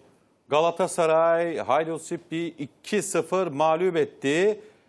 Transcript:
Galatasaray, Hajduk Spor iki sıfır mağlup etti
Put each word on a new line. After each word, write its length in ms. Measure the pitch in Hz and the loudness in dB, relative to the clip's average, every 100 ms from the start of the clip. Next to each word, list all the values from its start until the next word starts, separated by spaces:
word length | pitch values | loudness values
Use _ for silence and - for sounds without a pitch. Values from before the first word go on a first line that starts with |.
| - _ _ _ - | -20 _ _ _ -2
Galatasaray, 1080 | 147 170 170 180 - 160 160 165 165 170 135 | 0 2 0 -2 0 2 4 4 2 0 -4
Hajduk 440 | 104 139 160 156 | 0 0 0 -6
Spor 580 | - 175 - 165 170 - | -8 -12 -8 -8 -8 -10
iki 420 | 143 _ - 208 | -14 _ -4 -2
sıfır 460 | 208 170 - 185 175 | 0 -2 0 0 0
mağlup 480 | 139 156 160 185 170 | 0 2 2 2 0
etti 640 | 143 - 135 156 208 208 - - | -2 -2 -2 2 2 0 -8 -20